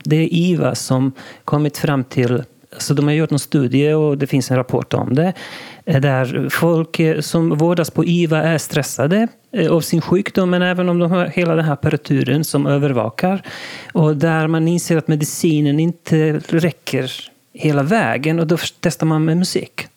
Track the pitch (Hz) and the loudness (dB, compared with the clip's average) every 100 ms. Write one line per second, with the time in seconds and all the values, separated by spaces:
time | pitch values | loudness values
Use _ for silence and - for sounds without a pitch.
0 | 147 151 160 170 180 165 135 127 - 131 | -2 0 2 2 0 2 0 -2 -2 0
1 | 131 - - - - 147 151 - 151 143 | 0 -4 -14 -16 -4 0 0 -2 -2 -2
2 | 123 - 120 123 - _ _ - - 143 | -2 0 0 0 -4 _ _ -10 -2 0
3 | 147 151 156 147 - 151 127 131 147 156 | 2 2 0 -2 0 0 2 2 2 2
4 | 151 143 147 139 - 131 127 - - - | 2 0 0 -2 0 -2 0 -2 -2 -4
5 | - 131 175 175 - - - - - 143 | 0 0 0 -2 -10 -16 -18 -12 -2 2
6 | 143 131 131 131 139 - 165 165 165 - | 2 2 0 -2 -4 0 2 2 0 0
7 | 160 160 147 170 165 156 165 175 170 - | 0 0 0 0 0 2 2 2 0 0
8 | 170 175 165 156 156 160 - 151 139 - | 0 2 2 2 2 0 -2 -4 -4 -2
9 | 135 196 233 - _ 233 160 165 151 170 | 0 2 0 -4 _ -2 2 2 2 -2
10 | - 175 202 - 180 180 180 180 180 175 | 0 0 0 -2 0 2 0 0 0 2
11 | 170 185 170 170 170 165 160 139 - 151 | 2 0 0 0 0 0 0 0 -2 -2
12 | - 139 127 143 156 143 143 143 143 123 | 0 0 2 0 0 0 0 2 0 0
13 | 110 - 180 196 - - - - - - | -2 -2 -2 -2 -6 -14 -16 -16 -6 0
14 | 156 151 165 160 156 160 160 170 - 165 | 2 2 0 2 0 0 2 0 0 0
15 | - 156 151 - 175 151 147 143 165 165 | 0 -2 -2 -2 0 2 2 2 0 -2
16 | - 160 156 151 - 165 165 - - 131 | 0 2 2 0 -2 0 0 -2 -6 -4
17 | 131 - - _ _ - 156 143 139 220 | -4 -8 -16 _ _ -4 0 0 2 2
18 | 131 117 151 165 160 165 - - 175 - | 2 0 0 0 0 0 -2 -4 -4 0
19 | 160 156 160 165 180 - - - - | 0 2 2 2 0 -2 -6 -10 -14